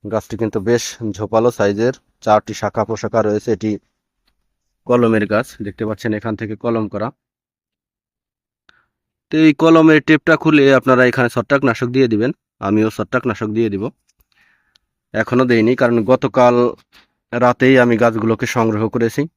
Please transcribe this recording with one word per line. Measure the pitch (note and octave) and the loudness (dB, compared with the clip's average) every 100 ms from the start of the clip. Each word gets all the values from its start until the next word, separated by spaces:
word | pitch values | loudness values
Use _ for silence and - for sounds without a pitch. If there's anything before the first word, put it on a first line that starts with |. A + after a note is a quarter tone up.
গাছটি | G#2 G#2+ - G#2+ | -6 -8 -6 -6
কিন্তু | A2+ G#2+ G2 | -6 -4 -2
বেশ | A#2+ - - A2 F#2 | -2 -2 -10 -10 -8
ঝোপালো | G#2 A2 A#2+ - | -2 0 0 0
সাইজের, | G#2 G#2 A#2+ C3 _ _ | -2 0 -2 -4 _ _
চারটি | - G#2+ - G#2 | 0 0 0 -8
শাখা | G#2 A#2+ G#2+ | -6 -4 -6
প্রশাখা | A2 G#2+ A#2 | -6 -4 -2
রয়েছে। | G#2+ G#2 - G#2 | 0 -2 -4 -4
এটি | A2 G2+ _ _ _ _ _ _ _ _ _ _ - | -4 -6 _ _ _ _ _ _ _ _ _ _ -2
কলমের | A#2+ A#2 A2 G#2 | 0 2 0 0
গাছ, | G#2+ C3 - G#2 | -4 -4 -12 -14
দেখতে | - G#2+ | -8 -8
পাচ্ছেন | G#2+ A#2 G#2+ | -6 -6 -6
এখান | A2+ G#2+ | -8 -10
থেকে | G#2+ G#2+ | -10 -8
কলম | A#2+ A#2 G#2 | -4 -4 -6
করা। | G#2 A2 _ _ _ _ _ _ _ _ _ _ _ _ _ _ _ _ _ _ _ _ _ _ | -8 -10 _ _ _ _ _ _ _ _ _ _ _ _ _ _ _ _ _ _ _ _ _ _
তো | D#3 D#3 | 2 2
এই | D3 | 4
কলমের | D#3+ E3 D#3+ D#3 - | 4 6 6 4 2
টেপটা | D3+ - D#3+ | 0 2 0
খুলে | D#3+ D3+ C#3 C3 | 2 4 4 4
আপনারা | C3 B2 B2 | 2 2 2
এখানে | B2+ A#2+ - | 2 -2 -2
ছত্রাকনাশক | - C#3 C3 A2+ B2 B2+ | -2 0 0 -2 -2 0
দিয়ে | B2+ | 0
দিবেন, | G#2+ A#2+ - _ _ | 0 -2 -6 _ _
আমিও | G2+ G#2+ A2 - | -2 0 0 -4
ছত্রাকনাশক | G#2 B2+ B2 G#2 G#2+ G#2+ | -6 -4 -4 -6 -6 -4
দিয়ে | A2+ | -4
দিব। | G2 A2+ _ _ _ _ _ _ _ _ _ _ _ _ | -4 -8 _ _ _ _ _ _ _ _ _ _ _ _
এখনো | G#2+ A2 B2 B2+ | -8 -2 0 2
দেইনি, | A#2 A2 B2+ | 2 2 0
কারণ | B2 A#2 G#2+ | 0 0 2
গতকাল | B2+ B2+ - B2 A#2+ A#2+ - _ _ _ _ _ | 0 0 2 4 4 0 -4 _ _ _ _ _
রাতেই | A#2+ B2 B2 C3 C3 | 0 0 2 4 4
আমি | B2 A2+ | 4 2
গাছগুলোকে | A#2+ A2 A2+ A2 A#2+ B2 | 0 0 -2 -2 -2 -2
সংগ্রহ | A2+ G#2+ A2 | -2 0 -2
করেছি | A#2 A2+ - D#3 | -2 -2 -4 -8